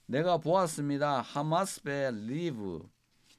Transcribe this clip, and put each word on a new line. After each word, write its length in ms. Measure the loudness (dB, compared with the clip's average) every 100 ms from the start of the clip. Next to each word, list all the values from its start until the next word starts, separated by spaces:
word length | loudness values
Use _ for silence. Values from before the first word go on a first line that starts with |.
| -4
내가 320 | 0 2 2
보았습니다. 840 | 4 4 2 0 -2 0 2 2
하마스베 920 | 0 -2 0 2 0 -4 -4 -2 0
리브 760 | -2 -4 -4 -4 -4 -4 -6 -10 _ _ _ _